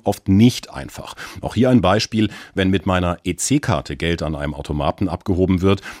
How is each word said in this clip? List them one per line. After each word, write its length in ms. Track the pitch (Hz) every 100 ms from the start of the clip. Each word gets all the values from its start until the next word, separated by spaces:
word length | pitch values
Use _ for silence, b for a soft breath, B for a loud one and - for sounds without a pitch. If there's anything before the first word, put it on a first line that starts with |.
oft 260 | 104 - -
nicht 420 | 98 120 - -
einfach. 440 | 67 67 - - - B B
Auch 140 | 80 107
hier 160 | 127
ein 100 | 123
Beispiel, 480 | 90 107 - 110 104 B B
wenn 160 | 98 95
mit 160 | 95 98
meiner 320 | 92 87 87
E-C-Karte 720 | 92 82 - 143 123 76 - 73
Geld 260 | 85 85
an 140 | 78 73
einem 180 | 73
Automaten 560 | 73 73 73 76 - 95
abgehoben 520 | - - 90 92 92
wird, 200 | 95 98 B B